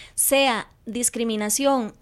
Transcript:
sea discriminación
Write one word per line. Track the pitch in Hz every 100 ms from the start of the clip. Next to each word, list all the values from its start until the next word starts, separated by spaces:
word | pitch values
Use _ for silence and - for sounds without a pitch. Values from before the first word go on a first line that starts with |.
| -
sea | - - 277 269 214 - _ 226
discriminación | 233 240 226 226 214 208 233 277 269 214 -